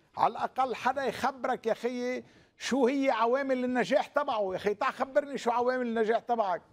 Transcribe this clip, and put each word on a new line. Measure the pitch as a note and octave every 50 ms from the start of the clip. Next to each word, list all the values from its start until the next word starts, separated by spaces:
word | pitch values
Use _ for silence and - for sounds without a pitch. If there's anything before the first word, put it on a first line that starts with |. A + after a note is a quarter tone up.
| _ _ _
على | - - F#3 A3+
الأقل | A#3+ B3+ - - - C4 C4 G#3+
حدا | - - B3 C4+ C#4 C4+
يخبرك | A#3+ F#3+ - - C4 C#4 C4 A#3+ B3+ B3 - -
يا | A3+ G#3
خيي | - - A#3+ B3+ B3 B3 B3 B3+ B3 - - - - - _ _ - -
شو | - A3+ C#4 C4
هي | A#3 C#4+ C#4 C4+ C4+
عوامل | A#3+ G#3+ A3+ A#3 B3 C4+ C#4 C4+ C4 B3+ B3
النجاح | B3 B3+ B3 A3 - C4 D4 C4+
تبعه. | - - C#4+ D4 C#4+ A#3+ G#3+ G3+ F#3+
يا | F#3
أخي | E3+ - G#3 G#3
تعال | - C#4 B3+ A3
خبرني | - C4 C4 C4 D4 C#4+ C#4 C#4 A3+
شو | - A#3+
عوامل | A#3 A#3+ B3 B3 B3+ B3+ B3
النجاح | A#3 A3+ A3+ A3 G#3 A#3 G#3
تبعك، | - - A#3+ A#3 G#3 F#3+ F3 D#3 - _